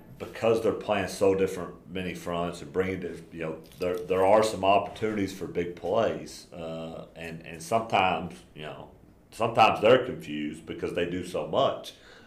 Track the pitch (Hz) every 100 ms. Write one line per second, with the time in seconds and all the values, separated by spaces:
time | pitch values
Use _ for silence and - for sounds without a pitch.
0 | - - 87 - 113 110 104 87 - 101
1 | 90 - 98 92 92 92 85 - - 92
2 | 90 82 87 85 87 - 73 90 92 92
3 | 85 82 82 82 80 - - - 90 90
4 | - 92 95 107 110 95 95 104 - -
5 | 110 107 95 98 85 90 87 87 87 110
6 | 110 - - - - 87 80 80 82 -
7 | - - 82 80 78 82 - 113 113 104
8 | 92 82 85 - - 76 76 69 76 -
9 | - - _ - 117 120 107 - 107 127
10 | - 78 - 76 76 76 - 82 85 87
11 | 87 90 85 85 76 101 131 - - -
12 | - -